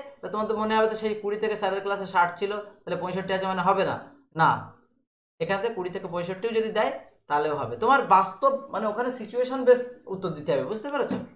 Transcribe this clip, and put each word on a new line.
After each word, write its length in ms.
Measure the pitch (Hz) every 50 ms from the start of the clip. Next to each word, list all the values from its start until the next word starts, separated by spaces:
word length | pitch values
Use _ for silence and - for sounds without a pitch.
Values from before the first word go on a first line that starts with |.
| - - - -
তা 60 | - 170
তোমার 180 | 185 214 214
তো 80 | 208 220
মনে 160 | 214 214 214 220
হবে 120 | 220 220 220
তো 80 | 214
সেই 180 | - 220 214 208
কুড়ি 240 | 208 - 202 208 214
থেকে 180 | 214 208 208
স্যারের 240 | 202 208 190 190 196
ক্লাসে 260 | 190 202 196 190 196
ষাট 220 | 180 - 185 175 175 - -
ছিল, 140 | 202 196 208 208 208 - - _ -
তাহলে 140 | 170 175
পঁয়ষট্টি 360 | 170 175 180 180 190 185 185 190
আছে 140 | 185 190
মানে 160 | 190 185 185 175
হবে 220 | 190 196 190 180
না। 120 | 147 120 113 - - - - _ _ -
না, 140 | 160 160 139 123 107 - - - - _ _ _ _ _ _ _ _ _ _ _ -
এখান 180 | 160 - 196 196
থেকে 140 | 196 233 226
কুড়ি 160 | 185 180 175
থেকে 180 | 175 190 180 175
পঁয়ষট্টিও 440 | 170 175 175 185 185 185 - 233 226
যদি 180 | 226 220 214 185
দেয় 200 | 208 240 269 - - - - _ _ _
তাহলেও 280 | - 147 151 151 151 147
হবে। 180 | 139 127 110 120
তোমার 240 | - 214 240 269 277 -
বাস্তব 500 | - 196 190 190 - - - 269 277 269 - - -
মানে 160 | - 196 220
ওখানে 240 | 214 - 240 247 254 247
situation 480 | - 214 196 233 247 247 247 262 262 247
base 160 | 240 247 220 - - - - -
উত্তর 240 | - 190 185 - 170
দিতে 180 | 156 151 - 165 147
হবে, 120 | 131 127
বুঝতে 240 | 175 214 214 - 285
পেরেছো? 260 | 285 285 - - 131 - - - -